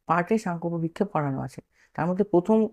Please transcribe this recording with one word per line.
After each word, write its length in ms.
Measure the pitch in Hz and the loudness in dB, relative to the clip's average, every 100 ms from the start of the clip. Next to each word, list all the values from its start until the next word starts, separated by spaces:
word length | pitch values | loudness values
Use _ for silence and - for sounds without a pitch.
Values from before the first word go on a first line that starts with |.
| - | 0
পার্টে 320 | 165 175 226 | 0 2 0
সাংকোপ 360 | 208 170 170 | -2 -4 -4
অভিক্ষেপ 340 | 170 165 - 202 | -2 -4 -2 -2
করানো 340 | 160 143 131 | 0 -2 -2
আছে। 200 | 127 - - _ _ - | -6 -10 -20 _ _ -6
তার 120 | 160 | -2
মধ্যে 160 | 185 | 0
প্রথম 440 | 208 175 175 220 220 | 2 2 4 4 2